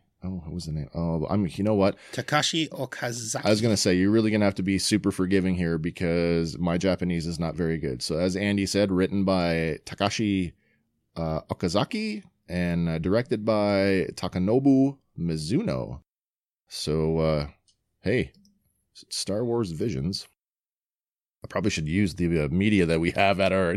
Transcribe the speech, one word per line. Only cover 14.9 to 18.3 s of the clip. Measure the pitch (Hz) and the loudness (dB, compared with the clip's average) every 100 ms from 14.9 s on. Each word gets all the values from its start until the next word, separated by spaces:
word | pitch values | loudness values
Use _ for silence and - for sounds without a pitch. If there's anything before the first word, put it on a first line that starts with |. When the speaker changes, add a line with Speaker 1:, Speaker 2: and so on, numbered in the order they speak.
| 143 _ - | -2 _ -6
Speaker 1:
Mizuno. | 85 80 76 143 233 65 55 65 - _ _ _ _ _ _ | -4 -4 -2 -2 -2 -4 -6 -10 -16 _ _ _ _ _ _
So, | - - 78 80 80 | -8 -2 0 0 2
uh, | 80 76 73 - _ _ _ _ | 2 0 -4 -12 _ _ _ _
hey, | 92 120 131 | -2 -2 -4